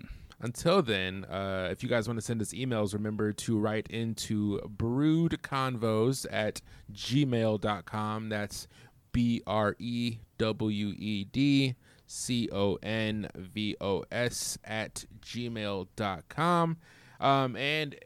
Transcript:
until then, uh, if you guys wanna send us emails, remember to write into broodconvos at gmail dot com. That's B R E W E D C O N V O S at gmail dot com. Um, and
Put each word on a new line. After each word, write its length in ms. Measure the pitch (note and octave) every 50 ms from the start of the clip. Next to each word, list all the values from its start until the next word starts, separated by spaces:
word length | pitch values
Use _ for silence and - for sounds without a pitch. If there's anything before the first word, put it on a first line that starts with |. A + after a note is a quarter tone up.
| - - - - - - - -
until 400 | - A#2+ B2 - - E3+ F3 G3
then, 420 | D#3 A2+ G#2+ F#2+ F#2 F#2 F#2 G2 F#2+
uh, 440 | - - F#2+ G2 G2 F#2+ F#2+ F#2 F2+
if 100 | F#2+ -
you 60 | - B2
guys 200 | B2 A#2+ G#2+ A2+
wanna 100 | A#2+ A2+
send 200 | G#2+ - A#2+ A2+
us 100 | G#2 - -
emails, 400 | F#2 B2+ C3 A#2+ A2 G#2 G2+ G2+
remember 380 | G#2 G#2+ G#2+ G#2+ G2+ G#2+ G#2+
to 260 | G#2 - - - A2+ G#2+
write 300 | G#2 G#2+ G#2+ A2 - -
into 720 | E2 F#2 A2+ A2+ A2 - - - A2+ G#2 G#2 G#2 G2+ - - -
broodconvos 1600 | G#2 - A2 A#2 A#2+ C3+ D3 D#3 D#3 E3 E3 E3 D#3+ - - - - C3+ C3 C3 B2+ A2+ A2 A2+ A2 G#2+ A2 B2 C3+ C3 - -
at 300 | - G#2 G#2+ G#2+ - - - - - - - -
gmail 680 | G#2 G2 - - A#2+ C#3 D3 C3+ B2 A#2 A2+ A2 G#2+ G#2
dot 240 | F#2 G#2+ G#2 F#2+ E2+
com. 420 | - - G#2+ G#2+ G#2+ G#2+ A2 A2 A2
That's 380 | G#2+ G#2 G#2 G#2 - - - - - - - - _ _ _ _ -
B 280 | A#2+ A#2+ A#2+ A#2 A2+ - -
R 280 | G2+ G#2+ G#2+ G#2 - -
E 380 | F#2 A#2+ A#2+ A#2+ A#2+ A#2+ A#2 A2 - _ _ -
W 500 | A2+ A2 A2 G#2 A2 A2 G#2+ G#2 G#2 G#2 F#2+ -
E 260 | - G#2+ G#2+ G2+ F#2+
D 520 | G2 - B2 C#3 C#3+ C#3 C#3 C3+ C3 B2 - _ - - _ _
C 440 | - - - - - B2+ A#2+ A2+ -
O 240 | - G2 G2+ G2+ F#2+ - -
N 460 | G2+ A2 A2 A2 G#2+ G#2+ G#2+ G2+ - -
V 400 | - F#2 F#2 - G#2+ G#2+ G#2 - -
O 220 | - G2 G2 F2 - -
S 460 | - A2 A#2+ A#2+ - - - - - - -
at 400 | - G#2+ A2 G#2+ - - - - - - G#2+
gmail 680 | - - - A#2 A#2+ A#2+ A#2 A2 G#2+ G#2 G2+ F#2+ F#2 - -
dot 300 | - A2 G2+ F#2+ - - -
com. 500 | - - D#3 F3 F3 E3+ E3+ E3 E3 E3 - - - - - - - -
Um, 360 | - C3+ C#3 C#3 C3+ B2+ A#2+
and 400 | A#2 C3 C#3+ D3+ D#3 D#3 C#3+ - - -